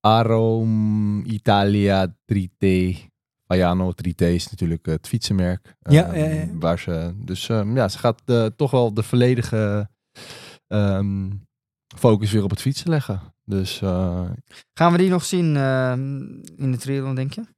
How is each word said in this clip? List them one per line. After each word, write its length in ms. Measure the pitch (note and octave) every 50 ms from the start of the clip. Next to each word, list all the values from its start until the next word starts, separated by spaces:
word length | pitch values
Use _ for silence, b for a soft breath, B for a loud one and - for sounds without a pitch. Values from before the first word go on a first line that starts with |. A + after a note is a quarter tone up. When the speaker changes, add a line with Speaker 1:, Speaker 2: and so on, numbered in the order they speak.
Speaker 1:
Arom 1200 | - G#2+ A2 A2+ A#2 A2+ A2+ A2 A2+ A2+ A2+ A2+ A2+ A2+ A2 G#2+ G#2+ G#2+ G#2+ G#2+ G#2 G#2 G#2 G#2 -
Italia 880 | - A2 G#2 _ A#2 G#2 G2+ G2 G2+ G2+ G#2 G2+ G2+ G2 F#2+ F#2+ F2 - _ _
Trite. 680 | _ A2 G2+ F#2+ F2+ _ _ - G2 F#2 F#2 F#2 F#2 F#2 - - - _ _ _ _ _ _ _
Faiano 460 | _ F#2 F#2 F#2 F2 F2 F#2 F2+ F2+
Trite 420 | E2+ - - F2+ E2 - F#2 E2+ F2
is 160 | E2+ - -
natuurlijk 360 | - - F#2 E2 E2 D#2+ _
het 220 | - D#2+ D#2 - -
fietsenmerk. 680 | - A2 - - G#2 F#2+ F2+ F2+ F2+ F2+ _ - _ _
Speaker 2:
Ja, 320 | _ - C#3+ D#3 F#3 E3+
Speaker 1:
Ehm, 60 | F3 E3
Speaker 2:
ja, 220 | D3+ - - -
ja. 60 | F2 E2
Speaker 1:
waar 260 | E2+ E2 D#2+ E2 F2 F2
ze, 340 | - - E2+ D#2+ D#2+ F2 F2
dus, 320 | G2+ A#2 B2+ F#2 - - -
ehm, 280 | A#2 A2 G2+ G#2 A#2
ja, 120 | C3+ A#2 F#2
ze 100 | - -
gaat, 240 | - A#2+ A2+ _ _
eh, 220 | - B2 A#2 A2+ A2 -
toch 140 | _ D3+ C3+
wel 240 | - B2+ A#2+ A2+ G#2
de 80 | A2+
volledige, 880 | A2 - - B2 B2 B2 C3 A#2+ A#2 - - A2 G#2+ G#2 G2+ G#2 G2+ - _ _ _ _ B B B B B B B B B B _
ehm, 640 | _ G2 G#2 G#2 G2+ G2 F#2+ G2+ G2+ G2 G2 G2 F#2+ G2+ G2 - _ _ _ _ _ _ _ _ _ -
focus 340 | - - A#2+ A2 G2+ A2 G#2
weer 100 | G#2 A2 G2
op 60 | G2
het 100 | G2+ -
fietsen 280 | - C3 C#3 - - E3+
leggen. 300 | E3 D3 C3 - G#2 F#2 - - _ _ _
Dus, 360 | - G#2 G2 F#2+ F#2+ - -
eh, 480 | - F#2+ F2+ F2+ F#2 F2+ F2 F2+ F2+ F2+ - - - B B B B _ _
Speaker 2:
Gaan 180 | - F3 E3+
we 60 | E3+ F3
die 100 | F#3 F#3+
nog 140 | F3+ F3 -
zien, 320 | - - F3+ F3 D#3+ D3+
ehm, 640 | C#3+ C3+ C3+ C3 C3 B2+ B2+ B2+ B2+ C3+ C3+ C#3 C3+ B2+ - - - - - E3
in 160 | - C#3+ C3
de 40 | B2+ A#2+
triathlon, 360 | - C3 C#3 C#3 C3 C3+ C3
denk 180 | B2+ C3 C#3
je? 100 | - - A3+ - _